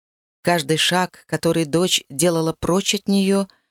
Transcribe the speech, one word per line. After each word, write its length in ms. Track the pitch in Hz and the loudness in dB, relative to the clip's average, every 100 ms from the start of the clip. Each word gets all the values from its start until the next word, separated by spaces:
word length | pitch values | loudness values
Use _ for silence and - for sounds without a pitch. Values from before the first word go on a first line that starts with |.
| _ _ _ _ | _ _ _ _
Каждый 360 | 170 175 139 156 | -2 0 0 0
шаг, 480 | - 180 180 - - | 0 0 -2 -6 -8
который 380 | 156 165 165 151 | -2 0 0 0
дочь 400 | 160 180 - - | 0 0 -2 -4
делала 440 | 139 180 165 160 | -2 0 0 -2
прочь 420 | - - 185 - 202 | -4 -2 -2 0 -4
от 140 | - | 0
неё, 380 | 196 190 196 196 _ _ | 0 2 0 -2 _ _